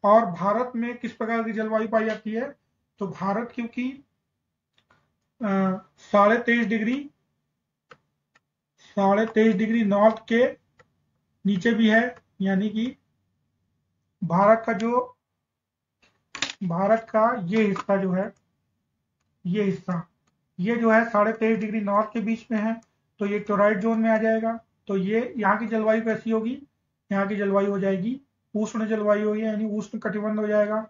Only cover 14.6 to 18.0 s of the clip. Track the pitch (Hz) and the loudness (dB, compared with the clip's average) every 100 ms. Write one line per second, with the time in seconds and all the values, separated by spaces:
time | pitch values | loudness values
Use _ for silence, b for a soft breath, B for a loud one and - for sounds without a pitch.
14.6 | 226 208 226 240 247 - _ _ _ _ | 2 -4 -2 -2 -4 -12 _ _ _ _
15.6 | _ _ _ _ _ _ _ - - - | _ _ _ _ _ _ _ -10 -10 -6
16.6 | 185 165 196 226 226 220 226 247 175 220 | -4 -2 2 0 0 2 2 0 -2 2
17.6 | 208 190 - 196 | 2 0 0 0